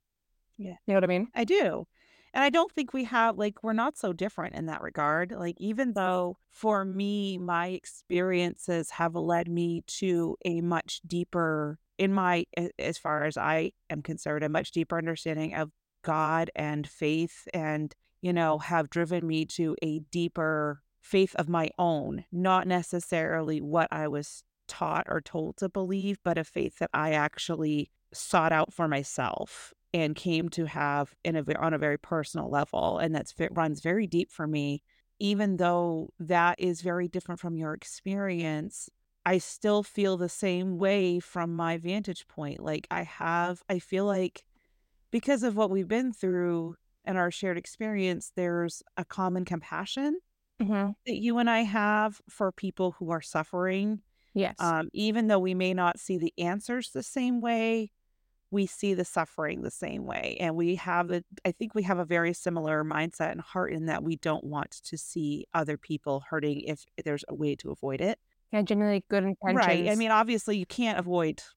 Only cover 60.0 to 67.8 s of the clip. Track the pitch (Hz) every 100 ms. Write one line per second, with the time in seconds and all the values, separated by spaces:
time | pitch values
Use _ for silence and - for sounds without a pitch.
60 | 131 - - - 170 160 170 180 185 175
61 | 175 175 - - 185 - 226 214 185 180
62 | 165 170 170 175 185 170 156 156 156 151
63 | 165 - 160 170 - 185 185 160 160 -
64 | 151 160 165 156 - 147 - - - 160
65 | - 175 147 147 - 170 151 147 - 151
66 | - 139 139 160 147 143 - 151 - -
67 | 156 143 - 147 151 139 135 147